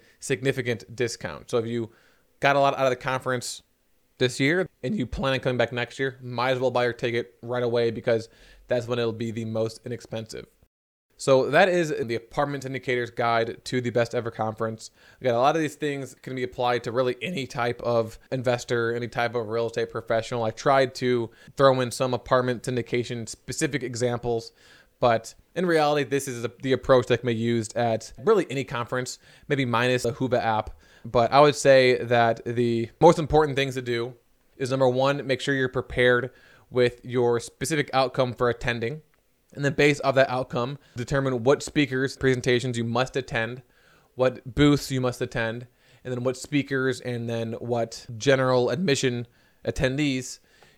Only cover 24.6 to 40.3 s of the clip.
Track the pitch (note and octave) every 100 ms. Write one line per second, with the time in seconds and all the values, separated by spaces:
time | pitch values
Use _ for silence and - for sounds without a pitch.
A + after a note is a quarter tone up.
24.6 | - - _ _ B2 A2+ - - _ E3+
25.6 | F3+ D#3+ D3 D3+ B2 C3+ C3+ A#2+ A#2 -
26.6 | C3 B2+ - C3 A#2 B2 B2 A2+ A#2 A#2
27.6 | G#2+ A#2 A#2 A2 - - D3 G#3+ D3 C3+
28.6 | C3 B2+ A#2 B2+ B2+ - - - - C#3
29.6 | B2 A#2 B2+ B2 A#2 - B2+ A#2+ A2+ A2
30.6 | - - _ - A#2 A#2+ A#2 C3+ D3 C#3
31.6 | C#3 C3 B2+ B2 A#2 A#2+ A#2 A2+ A#2+ A#2+
32.6 | A#2+ A#2 A2+ - D#3+ E3+ D3 D3+ D3+ C3
33.6 | C#3 C3 A#2+ A#2 B2 A#2+ _ _ _ -
34.6 | B2+ C3 C3 B2 C3+ C#3+ C3+ B2+ - C3+
35.6 | B2+ B2+ - - B2 B2 B2 - - -
36.6 | _ B2 B2 - B2 B2 A#2+ A#2 - -
37.6 | C3+ D3+ B2+ C3 B2+ - B2+ A2+ B2 A#2
38.6 | B2+ A#2+ A2+ D#3 - _ _ _ _ -
39.6 | C#3+ - D3 C#3+ C#3 C3 -